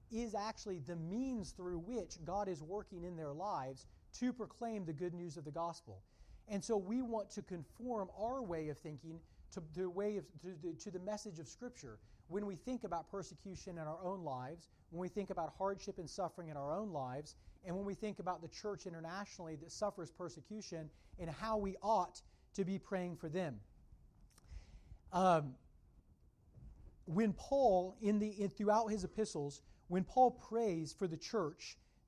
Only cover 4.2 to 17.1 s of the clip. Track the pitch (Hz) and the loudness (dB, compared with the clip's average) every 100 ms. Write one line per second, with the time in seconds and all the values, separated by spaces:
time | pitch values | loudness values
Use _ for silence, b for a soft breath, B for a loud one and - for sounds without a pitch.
4.2 | 247 247 208 - 233 214 165 151 180 175 | 0 0 -4 -4 -2 -2 -2 -2 -2 -2
5.2 | 175 165 151 156 170 165 - 95 - b | -6 -6 -6 -2 -2 -2 -10 -16 -16 b
6.2 | b b b 202 - 214 185 247 240 226 | b b b -2 4 2 4 0 2 0
7.2 | 202 - - 175 139 - 247 226 185 175 | -2 -6 -6 -6 -8 -8 -2 -2 -2 -2
8.2 | 226 269 208 165 151 139 156 147 160 160 | 0 0 0 0 -2 -4 -6 -8 -8 -10
9.2 | - b b 190 156 165 185 175 208 202 | -12 b b -10 -6 -2 0 2 2 2
10.2 | 151 147 180 180 170 160 208 180 185 208 | -4 -10 -10 -6 -4 -4 -6 -4 -2 -4
11.2 | 214 160 156 - 247 - 131 110 b b | -4 -8 -10 -8 -10 -10 -12 -12 b b
12.2 | b 190 208 185 - 254 190 170 151 196 | b -2 -2 -4 -2 -2 0 -2 -2 -4
13.2 | 165 160 196 170 190 170 156 165 180 190 | -6 -8 -10 -8 -6 -4 -2 -2 -2 -2
14.2 | 160 131 131 170 - b b 165 180 208 | -2 -2 -4 -8 -14 b b -4 -2 0
15.2 | 196 185 156 - 190 196 - 190 151 - | 0 0 0 2 2 2 -4 -6 -6 -2
16.2 | 170 - 165 147 143 175 214 151 127 | -2 -2 -6 -2 0 0 0 -2 -2